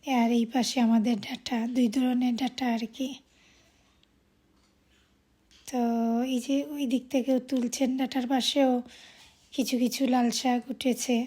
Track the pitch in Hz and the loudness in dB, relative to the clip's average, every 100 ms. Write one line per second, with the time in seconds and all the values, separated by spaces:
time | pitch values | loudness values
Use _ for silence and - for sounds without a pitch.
0 | - 254 233 240 226 254 214 - 233 226 | 0 2 2 2 0 0 0 2 4 4
1 | 214 226 - 254 - 240 233 254 247 220 | 2 -2 -4 -10 -6 -4 -2 0 0 2
2 | 254 247 247 233 254 - 254 226 220 - | 0 2 0 0 -4 -2 -2 -2 -4 -8
3 | 269 262 _ _ _ _ _ _ _ _ | -8 -8 _ _ _ _ _ _ _ _
4 | _ _ _ _ _ _ _ _ _ _ | _ _ _ _ _ _ _ _ _ _
5 | _ _ _ _ _ _ - 254 233 233 | _ _ _ _ _ _ -8 -2 0 0
6 | 226 233 262 254 247 277 285 294 277 247 | 0 0 0 -2 0 -2 -2 -4 -2 -2
7 | - 277 240 262 254 262 240 - 262 262 | 0 -2 2 0 0 -2 -2 0 -2 0
8 | 262 269 247 269 226 294 262 247 247 - | -2 -2 0 0 0 2 4 2 -2 -16
9 | - - - _ _ - 240 247 247 - | -20 -20 -20 _ _ -4 -2 2 0 0
10 | 269 254 240 220 262 247 233 254 262 240 | 0 2 2 0 0 0 -2 -4 -2 -2
11 | - 240 | 0 -2